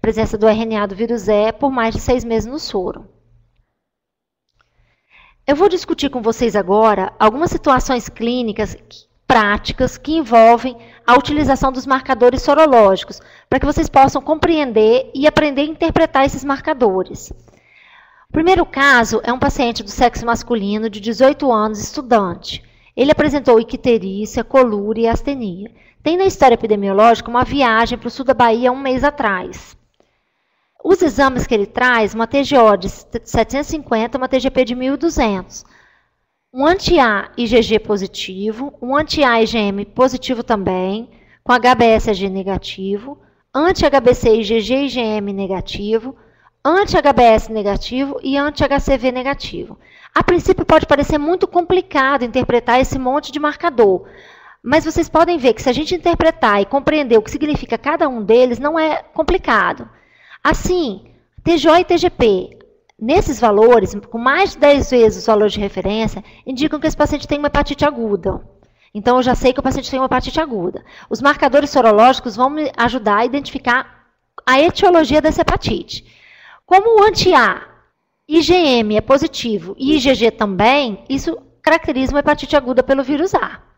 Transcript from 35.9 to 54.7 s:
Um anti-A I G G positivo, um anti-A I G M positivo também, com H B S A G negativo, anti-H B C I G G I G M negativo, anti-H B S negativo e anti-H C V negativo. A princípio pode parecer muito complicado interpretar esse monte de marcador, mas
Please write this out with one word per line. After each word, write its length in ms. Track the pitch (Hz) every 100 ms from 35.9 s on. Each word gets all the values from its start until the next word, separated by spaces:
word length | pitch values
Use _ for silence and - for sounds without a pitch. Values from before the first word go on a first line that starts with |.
| _ _ _ _ _ _
Um 120 | 254 294
anti-A 640 | 381 - 349 240 202 - -
I 100 | 233
G 140 | 240
G 180 | 185 214
positivo, 960 | - 208 190 - - 185 208 220 277 -
um 140 | 240 277
anti-A 460 | 311 320 269 233
I 40 | 226
G 120 | 226
M 280 | 202 196 202
positivo 580 | - 262 254 - 233
também, 680 | - 220 185 185 185 208 247 _ _ _
com 100 | -
H 220 | 247 240 247
B 100 | 233
S 240 | 220 233
A 40 |
G 160 | 196 196
negativo, 880 | 190 190 185 - - 190 202 254 285 _ _ _
anti-H 460 | 262 330 370 311 269
B 140 | 240
C 220 | 247 240 220
I 80 |
G 160 | 202 226
G 160 | 202 262
I 140 | 277
G 100 | 240
M 320 | 220 214 202
negativo, 840 | 196 196 185 180 - 202 220 247 - _ _ _ _
anti-H 500 | 285 359 - 359 285
B 100 | 254
S 280 | 240 220 -
negativo 680 | 220 202 196 - 254 277 285
e 140 | 269 277
anti-H 420 | 294 294 294 277
C 180 | - 269
V 140 | 254
negativo. 680 | 254 254 277 - - - - _ _ -
A 100 | 285
princípio 420 | - 349 - 359 -
pode 200 | 320 -
parecer 320 | 285 285 302
muito 280 | 294 359 -
complicado 800 | 349 349 370 370 285 269 277
interpretar 560 | 240 254 240 240 233 247
esse 180 | 262 269
monte 360 | 254 277 -
de 60 | 302
marcador, 680 | 294 294 349 247 208 185 - - - - - _
mas 220 | 233